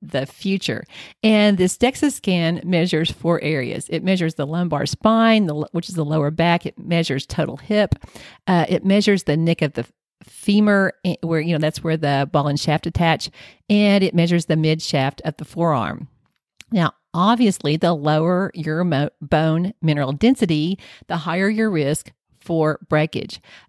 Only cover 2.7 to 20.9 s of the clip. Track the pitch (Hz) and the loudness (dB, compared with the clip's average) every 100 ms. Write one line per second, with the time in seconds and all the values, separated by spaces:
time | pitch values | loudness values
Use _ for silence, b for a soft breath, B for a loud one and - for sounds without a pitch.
2.7 | 175 175 156 165 - 165 170 - 151 123 | 0 2 0 -2 -2 0 0 0 -2 -4
3.7 | - - 165 185 185 160 - 143 165 175 | -8 -6 -4 0 0 0 -4 -4 -4 -2
4.7 | 147 143 - 220 226 226 220 180 151 - | -2 -4 0 2 4 4 4 2 -2 -6
5.7 | 175 - 180 147 156 147 160 170 170 - | -6 -6 -4 -2 0 0 0 2 0 -2
6.7 | - - 170 170 135 - - 151 131 - | -10 -2 -2 0 -4 -6 -4 -4 -6 -2
7.7 | 214 202 - B B B B - 175 - | 0 0 -2 B B B B 0 2 2
8.7 | 180 190 202 202 196 - 151 165 165 147 | 0 2 4 4 2 2 0 0 0 -2
9.7 | 120 - _ _ _ - - - 208 208 | -4 -8 _ _ _ -20 -6 0 4 4
10.7 | 202 190 - 180 - 165 160 165 156 156 | 4 2 -2 -6 -4 -2 -2 0 0 -2
11.7 | - 165 160 147 139 143 151 143 143 - | -2 -4 -2 0 0 0 0 0 -2 0
12.7 | 151 170 - 170 156 - B B B - | -2 -2 0 0 0 -4 B B B 0
13.7 | 208 208 196 190 170 170 175 - 160 156 | 2 4 4 2 2 2 2 0 0 0
14.7 | 160 - 147 135 - 156 - 151 - 170 | 0 -2 -2 -2 -4 -8 -10 -10 -4 0
15.7 | 135 82 62 - _ _ _ _ - - | 0 -2 -8 -14 _ _ _ _ -20 -4
16.7 | 208 160 - _ 170 196 233 226 - 147 | 0 0 -4 _ -2 2 2 2 0 -2
17.7 | 156 170 160 147 156 165 180 190 - 156 | 0 0 0 0 2 2 0 -2 -6 -6
18.7 | 156 180 160 147 - 147 156 160 160 185 | -2 0 0 -2 -6 -2 0 2 0 -2
19.7 | - 160 147 135 143 233 262 180 151 160 | -2 0 0 -2 2 2 2 2 0 -2
20.7 | 190 B | -4 B